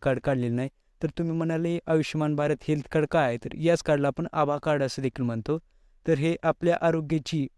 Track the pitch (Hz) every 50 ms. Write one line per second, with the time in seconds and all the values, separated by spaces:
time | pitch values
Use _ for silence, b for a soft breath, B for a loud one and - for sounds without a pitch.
0 | - 139 131 123 - 143 135 127 123 120 117 123 131 139 - _ _ _ _ -
1 | - 151 - - 170 165 160 165 165 165 165 160 170 170 170 170 - - 160 160
2 | 151 - - 156 151 151 151 143 147 147 156 - - - 156 151 131 - - 160
3 | 151 - - 165 147 123 117 120 - - - - 156 165 170 160 - - 151 143
4 | 139 139 135 - 170 165 - 160 151 143 147 147 - 156 151 143 135 127 - -
5 | 135 131 - - 127 120 117 113 110 - 151 160 - _ _ _ _ _ _ _
6 | - - 160 135 147 165 170 - - 165 151 - 170 175 170 - - 170 165 165
7 | 156 143 165 156 135 - 165 156 135 - _